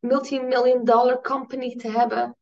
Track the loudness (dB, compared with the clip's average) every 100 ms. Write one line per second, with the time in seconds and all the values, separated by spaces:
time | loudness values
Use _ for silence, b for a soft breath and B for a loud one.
0 | 0 0 0 -6 -2 2 2 2 4 4
1 | 4 0 -2 -6 -6 -8 -8 -8 -6 0
2 | 0 0 -6 -8